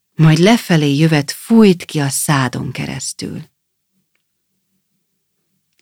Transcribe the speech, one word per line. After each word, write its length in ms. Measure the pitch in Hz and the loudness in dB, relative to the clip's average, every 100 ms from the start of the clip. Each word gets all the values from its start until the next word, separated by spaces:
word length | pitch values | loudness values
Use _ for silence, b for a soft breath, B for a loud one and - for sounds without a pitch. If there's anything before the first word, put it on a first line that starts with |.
| _ - | _ 0
majd 220 | 156 156 | 2 4
lefelé 580 | 185 233 - 170 147 139 | 4 2 0 0 0 0
jövet 360 | 160 156 139 | 2 0 -2
fújt 540 | - - 226 214 175 - | -8 0 4 6 4 -2
ki 140 | 156 | -6
a 100 | 139 | -4
szádon 640 | - - 143 127 131 131 | -4 -2 -2 -2 -6 -10
keresztül. 680 | 131 143 135 - - - - 156 _ _ _ _ _ _ _ _ _ _ _ _ _ _ _ _ _ _ _ _ _ _ _ | -10 -10 -10 -12 -12 -12 -14 -18 _ _ _ _ _ _ _ _ _ _ _ _ _ _ _ _ _ _ _ _ _ _ _